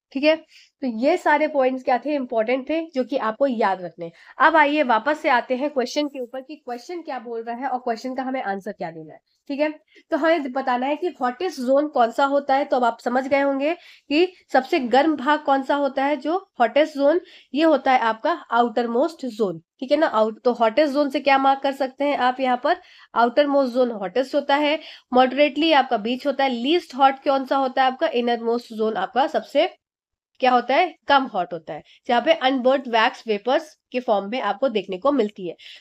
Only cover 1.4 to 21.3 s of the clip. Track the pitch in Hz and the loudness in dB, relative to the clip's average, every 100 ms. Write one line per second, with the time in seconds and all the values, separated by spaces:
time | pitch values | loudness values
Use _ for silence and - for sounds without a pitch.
1.4 | 302 294 262 262 269 247 277 294 254 226 | 2 0 0 -2 -2 -2 -2 -4 -2 -2
2.4 | 220 262 262 320 330 262 247 277 214 220 | -2 -2 -2 -4 -4 -6 -4 -4 -4 -2
3.4 | 277 226 208 190 175 - 170 - - - | -2 0 -2 -2 -8 -12 -14 -16 -14 2
4.4 | 302 320 294 302 262 220 226 302 311 247 | 4 6 4 2 2 0 0 -2 0 0
5.4 | 233 254 285 294 247 302 294 285 240 262 | 0 -4 -4 -4 -4 -2 -4 -6 -12 -12
6.4 | 262 302 - 240 - 349 320 254 233 226 | -16 -16 -14 -14 -12 -14 -10 -12 -10 -10
7.4 | 226 233 262 254 247 226 254 262 254 262 | -8 -8 -6 -6 -4 -6 -6 -6 -6 -6
8.4 | 196 196 208 196 175 165 156 - _ _ | -6 -6 -8 -10 -10 -12 -16 -20 _ _
9.4 | - 277 302 302 _ _ _ 320 320 339 | -8 -2 -2 -4 _ _ _ -2 2 2
10.4 | 269 254 254 247 269 294 359 - 247 370 | 0 -4 -2 -2 -2 -2 -4 -4 -6 -4
11.4 | 370 277 247 277 302 277 233 240 277 285 | -6 -4 0 2 2 2 2 2 0 0
12.4 | 277 269 285 262 240 233 254 254 262 277 | 2 0 2 0 0 0 -2 -2 0 0
13.4 | 277 277 285 349 - - - 294 359 - | 2 0 -2 -4 -8 -18 -2 0 0 -2
14.4 | _ 262 262 339 240 247 311 294 247 302 | _ 0 2 0 2 2 4 2 0 0
15.4 | 302 269 262 285 285 269 269 302 285 359 | 2 0 0 0 0 -2 -2 -2 -2 -4
16.4 | 381 - 233 247 311 277 277 339 - - | -4 -2 2 2 2 2 2 2 -2 -14
17.4 | _ 269 320 277 277 247 226 220 294 330 | _ 0 4 4 4 2 2 0 -2 -4
18.4 | - 233 240 226 240 233 330 330 254 214 | -2 0 0 0 -2 0 0 -2 -10 -4
19.4 | 202 165 - _ 262 294 311 214 220 220 | -4 -4 -14 _ -2 2 2 2 0 0
20.4 | 247 233 226 220 311 269 285 294 285 | -2 2 2 4 2 2 0 0 2